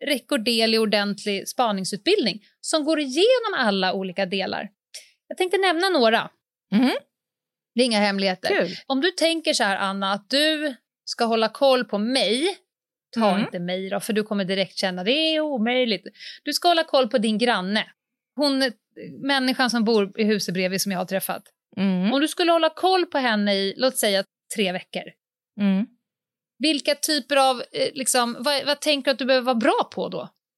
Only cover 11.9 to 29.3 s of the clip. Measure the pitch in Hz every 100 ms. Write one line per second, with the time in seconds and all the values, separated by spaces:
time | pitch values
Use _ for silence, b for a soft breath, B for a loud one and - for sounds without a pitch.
11.9 | 202 220 262 202 240 349 359 _ _ _
12.9 | _ _ 233 214 190 359 185 175 185 190
13.9 | 202 - 208 214 202 185 196 185 - 190
14.9 | 180 185 285 320 311 302 262 226 254 247
15.9 | 196 - B B B - 285 349 330 320
16.9 | 277 254 254 220 214 240 208 185 214 -
17.9 | _ _ _ _ - 294 269 262 - _
18.9 | - 190 - 277 277 254 254 247 233 214
19.9 | 220 196 - 214 214 - 180 185 190 196
20.9 | 180 185 190 - 170 - _ _ - 196
21.9 | 185 190 277 302 - 339 330 320 - 370
22.9 | 381 339 294 254 214 208 196 196 - 254
23.9 | 254 220 196 196 _ - - 190 180 -
24.9 | 180 - _ _ _ _ - 202 190 240
25.9 | _ _ _ _ _ _ - 294 294 -
26.9 | 285 - 302 - 277 269 240 - - 269
27.9 | - 247 247 240 240 254 277 269 285 302
28.9 | 285 269 262 254